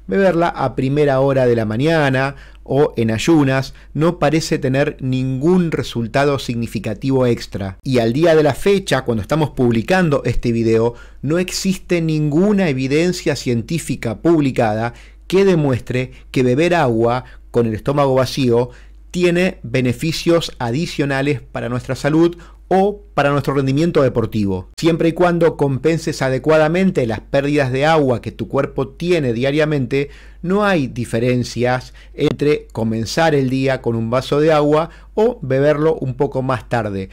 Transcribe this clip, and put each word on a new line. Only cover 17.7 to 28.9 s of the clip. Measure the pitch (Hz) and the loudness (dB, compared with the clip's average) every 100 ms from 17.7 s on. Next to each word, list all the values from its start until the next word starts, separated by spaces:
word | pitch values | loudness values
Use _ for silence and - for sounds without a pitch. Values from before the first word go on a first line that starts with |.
estómago | 104 - 143 139 | -2 -2 0 2
vacío | 131 123 - 127 117 123 - - - - | 2 0 0 2 2 0 -6 -20 -20 -10
tiene | 180 175 170 185 - | 0 2 2 0 -4
beneficios | 117 127 127 120 160 - 170 170 - - | -6 -2 0 -2 -4 -2 2 0 0 -6
adicionales | 120 127 175 - 143 135 143 131 | -4 -4 -4 -4 -2 0 -2 -2
para | - - 117 | -6 -8 -6
nuestra | 123 - 131 | -6 -6 -4
salud | 143 156 170 - - - - | 0 2 2 0 -18 -12 -2
o | 185 202 202 - - | 2 2 -2 -8 -2
para | 143 | 0
nuestro | 143 143 139 | 0 0 0
rendimiento | 131 135 170 156 | 0 0 2 2
deportivo. | 131 110 110 110 98 92 - - | 2 0 -2 -2 -2 -4 -8 -2
Siempre | 160 165 165 | 0 2 0
y | |
cuando | 165 175 170 165 160 | 2 0 2 0 2
compenses | 143 127 156 160 - 139 | -2 0 0 0 -4 -4
adecuadamente | 135 131 151 156 151 175 190 185 120 | -2 -2 2 4 4 2 0 0 -2
las | 110 | -4
pérdidas | - 139 139 147 131 | -2 -2 0 0 0
de | 131 147 | 0 2
agua | 160 135 110 | 4 2 0
que | 110 | -4
tu | - 104 | -8 -4
cuerpo | 135 139 - | -2 -2 -4
tiene | 127 | -6